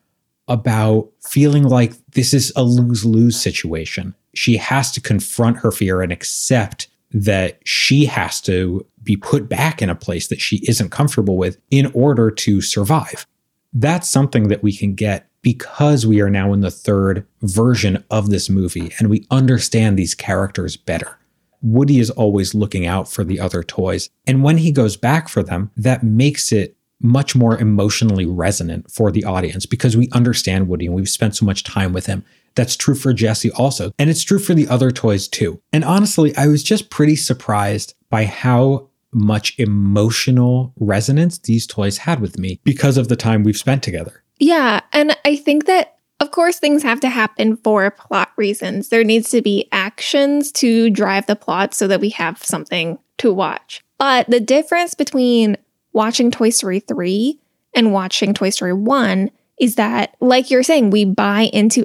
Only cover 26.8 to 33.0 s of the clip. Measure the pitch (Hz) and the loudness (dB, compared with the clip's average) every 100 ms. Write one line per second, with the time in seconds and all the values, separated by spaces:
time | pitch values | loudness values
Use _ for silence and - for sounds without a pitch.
26.8 | _ _ 117 131 139 127 117 113 107 101 | _ _ 2 2 2 2 2 2 2 2
27.8 | 104 - 113 95 85 87 90 101 90 87 | 0 0 0 0 -2 -2 -2 -2 -4 -8
28.8 | - - 104 95 98 92 85 95 - 123 | -8 -2 0 0 -2 -4 -4 -6 -6 -2
29.8 | 127 113 123 120 120 117 - 95 92 85 | 0 2 2 2 0 0 -2 0 0 -2
30.8 | 87 90 95 - 107 - 101 95 - 98 | -4 -4 -4 -2 -2 0 -2 -2 -6 -4
31.8 | 95 90 - 98 - _ _ - 120 - | -4 -4 -6 -8 -8 _ _ -4 -2 -2
32.8 | - 135 | -2 0